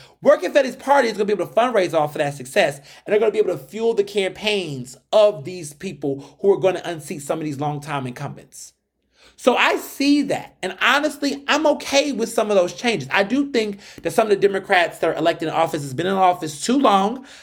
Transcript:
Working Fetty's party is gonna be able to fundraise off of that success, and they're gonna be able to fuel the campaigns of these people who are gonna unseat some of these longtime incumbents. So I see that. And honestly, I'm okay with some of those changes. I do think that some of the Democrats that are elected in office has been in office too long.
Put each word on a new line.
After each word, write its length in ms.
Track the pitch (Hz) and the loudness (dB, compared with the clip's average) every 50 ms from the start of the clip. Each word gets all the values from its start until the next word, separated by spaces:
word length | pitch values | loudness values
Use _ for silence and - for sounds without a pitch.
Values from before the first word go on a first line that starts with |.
| - - _ _ | -20 -20 _ _
Working 320 | - 247 302 294 359 311 - | 4 4 4 4 2 2 2
Fetty's 220 | 294 269 254 - | 2 2 2 -2
party 320 | - - 262 277 285 254 | -6 0 2 4 4 4
is 80 | 226 214 | 2 0
gonna 120 | 196 214 | -2 -2
be 60 | 196 208 | 0 -2
able 140 | 175 170 | -2 -4
to 80 | 151 - | 0 0
fundraise 400 | 220 240 254 220 208 180 160 156 | 2 2 2 2 2 0 2 2
off 220 | 160 151 147 147 | 0 0 0 -2
of 20 | 160 | -2
that 160 | 147 143 143 | -2 -2 -4
success, 440 | 139 127 - - 214 175 147 135 - | -6 -12 -2 0 2 2 2 0 -4
and 340 | - - - - - - 202 | -12 -20 -20 -16 -4 0 2
they're 80 | 214 | 2
gonna 100 | 220 220 | 2 2
be 80 | 208 214 | 2 2
able 180 | 208 185 175 | 0 0 -2
to 20 | 147 | -4
fuel 360 | - - - 220 226 226 226 | -8 -10 -8 -2 -2 0 0
the 80 | 202 202 | 0 -2
campaigns 960 | 202 - 208 190 185 185 - 202 214 208 196 180 156 139 127 117 - - - _ _ - | -2 -2 -2 -2 -2 -4 -4 -4 -2 -2 -2 -4 -6 -8 -10 -10 -12 -16 -20 _ _ 4
of 320 | 220 208 208 208 147 135 | 4 4 4 2 0 -6
these 280 | 180 180 180 160 147 - | -12 -12 -12 -12 -14 -14
people 600 | - - 196 151 147 - 139 139 139 139 - - _ | -12 -10 -10 -8 -6 -6 -4 -4 -6 -8 -14 -10 _
who 120 | - 196 190 | 2 2 4
are 60 | 156 | 4
gonna 240 | 165 190 175 170 - | 2 0 0 -2 -4
unseat 380 | 165 175 156 147 - - 151 139 | -8 -10 -10 -10 -10 -12 -8 -6
some 160 | - 165 160 | -6 -4 -4
of 60 | 156 | -4
these 160 | 151 139 127 | -6 -6 -4
longtime 480 | 147 147 147 139 143 160 147 139 127 123 | -4 -4 -4 -6 -6 -6 -6 -6 -6 -8
incumbents. 640 | 123 - 143 135 139 - - _ - - - - _ _ _ _ _ _ _ _ _ _ _ _ _ | -8 -10 -10 -12 -12 -14 -18 _ -20 -20 -20 -20 _ _ _ _ _ _ _ _ _ _ _ _ _
So 200 | - - 254 240 | -2 0 2 2
I 200 | - 233 294 - | 4 2 2 0
see 460 | 302 - - - - 269 285 285 294 277 | 0 -4 -8 -6 0 2 4 4 4 2
that. 340 | - 139 110 - - _ _ | 0 -4 -4 -6 -10 _ _
And 160 | - 185 170 - | -10 -10 -6 -2
honestly, 640 | - 226 254 294 302 302 294 - 285 277 247 285 - | 0 2 2 2 0 -2 -4 -4 -4 -4 -4 -4 -2
I'm 200 | - 262 302 311 302 | -2 0 2 2 2
okay 440 | 285 294 - - 277 285 294 294 262 | 0 0 -2 0 0 2 2 0 -2
with 160 | 202 226 214 | -4 -4 -2
some 220 | - 233 220 208 | -2 -2 0 2
of 60 | 208 | 2
those 180 | 190 175 175 180 | 2 2 2 -2
changes. 340 | - - 240 220 160 127 139 - | -4 -2 -2 -2 -2 -2 -2 0
I 100 | 190 202 | 0 0
do 280 | 202 247 285 285 277 | 0 0 -2 -2 0
think 280 | - 233 214 208 196 - - - - - - | -2 -2 -2 -2 -4 -10 -14 -20 -18 -10 -8
that 100 | 170 160 | -2 0
some 140 | - 220 | 0 2
of 40 | 214 | 2
the 60 | 202 | 2
Democrats 600 | 185 175 196 196 180 - - 196 180 170 160 - - | 2 2 2 2 -2 0 2 2 4 4 2 0 -2
that 120 | 190 165 | -2 -2
are 80 | 139 - | 0 0
elected 300 | 160 170 165 165 165 156 | 0 0 0 0 -2 -2
in 60 | - | 0
office 280 | 156 165 156 170 156 143 | 0 0 0 -2 -4 -6
has 120 | 139 127 | -6 -6
been 120 | 127 170 | -4 -2
in 60 | 185 196 | 0 2
office 520 | 190 190 180 180 180 165 156 - - - | 4 4 4 4 2 -4 -8 -8 -6 -2
too 140 | - 247 285 | 0 2 4
long. 480 | 262 220 202 196 196 208 247 262 - - - - | 4 4 4 4 2 0 -2 -6 -10 -16 -20 -20